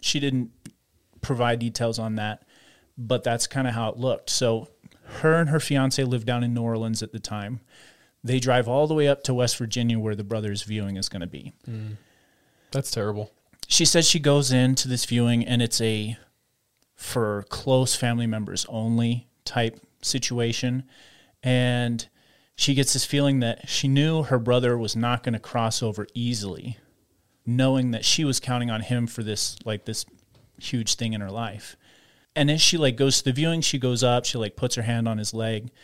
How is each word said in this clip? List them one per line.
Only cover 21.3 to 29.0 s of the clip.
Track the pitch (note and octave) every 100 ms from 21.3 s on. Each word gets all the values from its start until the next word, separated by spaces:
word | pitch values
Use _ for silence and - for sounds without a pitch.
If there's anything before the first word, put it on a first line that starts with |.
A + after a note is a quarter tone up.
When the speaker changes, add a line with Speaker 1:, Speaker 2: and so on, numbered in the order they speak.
| _
Speaker 1:
And | B2+ B2+ B2 A#2+ A#2+ A#2 - _ _ _ _ -
she | -
gets | C#3 C3+
this | C3+ -
feeling | C#3+ C#3+ C3+
that | A#2 A2+ -
she | - C#3
knew | C#3 D#3 D#3+
her | C#3 B2+
brother | A#2 B2 B2 A#2+
was | A2
not | A2+ A#2+ A#2+
gonna | B2+ A2+
cross | - A#2+ A2+ -
over | A2+ G#2 G#2
easily, | A#2+ A#2+ A2+ G2+ E2+ - A2 _ _ _ _ _ _ A#2+
knowing | B2 C3 C3 B2+
that | A2
she | - -
was | D3 B2+
counting | - B2 A#2+
on | A2
him | A2 B2